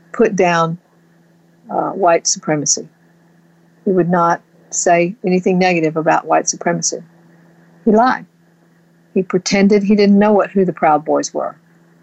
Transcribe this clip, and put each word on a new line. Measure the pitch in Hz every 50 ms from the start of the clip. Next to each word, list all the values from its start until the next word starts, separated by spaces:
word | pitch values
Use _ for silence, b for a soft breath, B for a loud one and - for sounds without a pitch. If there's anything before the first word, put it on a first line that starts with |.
| _ _
put | - - 226 - 196
down, | 190 185 175 170 165 165 165 170 - _ _ _ _ _ _ _ _ _ _ _ _ _ _ _ _ _ 220
uh, | 196 180 160 151
white | - 190 196 170 170 - -
supremacy. | - - 196 - - 151 147 143 - - 147 160 - _ _ _ _ _ _ _ _ _ _ _ _ _ _ _ _ _ _ -
He | 202
would | 185 180 165 175
not | 180 175 170 170 175 - _ _ _ _ _ -
say | - - - 185 170 175 170 175 214 - -
anything | 185 185 185 180 196 185 180
negative | 185 185 180 165 160 156 160
about | 160 156 160 156 - -
white | 160 160 - - -
supremacy. | - - - 175 170 170 170 - - - - - _ _ _ _ _ _ _ _ _ _ _ _ _ _ -
He | 233
lied. | 202 220 247 262 - - - - _ _ _ _ _ _ _ _ _ _ _ _ _ _ _ _ -
He | 190
pretended | 185 - 202 185 - - 202 196 196 196 208 202 196
he | 196 214
didn't | 208 202 202 202 196
know | 208 214
what, | 208 190 165 -
who | - 196 185
the | 175
Proud | 160 - 170 156 151 147 156
Boys | 156 143 143 147 -
were. | - 147 - - - _ _ _ _ _ _ _ _ _